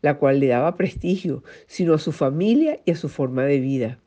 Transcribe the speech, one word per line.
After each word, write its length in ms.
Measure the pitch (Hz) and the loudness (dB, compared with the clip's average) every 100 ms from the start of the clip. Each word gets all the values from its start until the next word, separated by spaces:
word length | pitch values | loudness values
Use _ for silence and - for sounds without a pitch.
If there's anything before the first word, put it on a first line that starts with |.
la 160 | 147 143 | 0 2
cual 200 | 139 139 | 2 2
le 60 | 135 | 2
daba 300 | 123 151 170 | 2 0 -2
prestigio, 680 | 185 - 170 185 175 131 - - _ | -4 -4 -4 -2 -4 -8 -10 -20 _
sino 300 | - 170 156 | -4 2 2
a 20 | |
su 140 | 160 | 0
familia 680 | 147 135 147 202 240 311 294 - | -2 -2 0 2 2 2 0 -2
y 60 | |
a 40 | 160 | -2
su 140 | - | -4
forma 360 | - 131 127 135 | -4 -4 0 0
de 140 | 143 | 0
vida. 380 | 131 135 113 123 | 0 -2 -4 -8